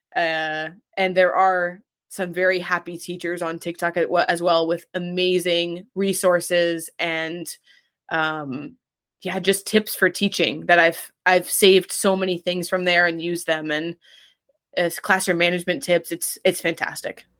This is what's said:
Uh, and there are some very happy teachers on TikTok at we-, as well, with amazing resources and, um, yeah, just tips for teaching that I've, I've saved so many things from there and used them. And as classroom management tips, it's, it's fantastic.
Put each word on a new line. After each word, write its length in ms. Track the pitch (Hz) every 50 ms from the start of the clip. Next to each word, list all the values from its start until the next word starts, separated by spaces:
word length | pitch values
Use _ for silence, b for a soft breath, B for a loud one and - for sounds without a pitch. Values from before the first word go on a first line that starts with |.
| _ _ -
Uh, 560 | 175 170 165 160 160 160 156 156 156 156 160 170 202 _ _ _
and 180 | 196 190 185 180
there 180 | 185 185 180 -
are 460 | 180 190 190 185 180 175 175 180 196 _ _ _ _ _ _
some 240 | - - 190 175
very 260 | 165 180 185 185 190 180
happy 380 | 180 - 180 175 175 180 175
teachers 460 | 170 - - 180 175 - 170 175 175
on 160 | 175 165 165 165
TikTok 380 | - 170 170 - 175 170 170
at 140 | 180 165 -
we-, 120 | - 170 - -
as 120 | 175 170
well, 260 | 170 175 165 165 165
with 200 | 160 175 165 - _ -
amazing 920 | 185 175 175 180 185 180 185 180 180 165 180 170 170 170 170 170 180 185 _ -
resources 920 | 190 196 196 185 - - 180 175 175 165 - 180 175 170 170 170 165 160 - - -
and, 480 | - 170 160 160 160 160 170 175 165 - - b b b b b b b b _ _ -
um, 680 | 160 160 156 156 156 156 147 139 123 147 147 147 - _ _ _ _ _ _ _ _ _
yeah, 160 | - 185 180 190
just 280 | 175 190 196 - -
tips 280 | - - 214 214 - -
for 140 | - 190 180
teaching 580 | - - 202 196 - - 165 113 127 160 165
that 120 | 170 175 170
I've, 320 | 165 170 170 - - - _ _ -
I've 240 | 185 185 180 160 -
saved 400 | - - 208 190 190 185 180 -
so 240 | - - - 202 190
many 220 | 190 190 185 180 175
things 300 | - 180 180 180 175 -
from 160 | 190 185 180
there 220 | 180 175 175 175
and 140 | 175 165 165
used 260 | 165 175 175 170 -
them. 240 | - 160 156 156 156
And 260 | 151 151 165 170 175 b b b b b b b b b _ _ _ _ _ _ -
as 220 | 170 175 170 175 -
classroom 400 | - - 190 190 - - 175 170
management 440 | 170 175 180 180 175 185 175 -
tips, 300 | - - 175 170 170 -
it's, 260 | 170 170 - - - - -
it's 160 | 185 175 -
fantastic. 640 | - 170 165 - - 156 151 - - 92 - - - _ _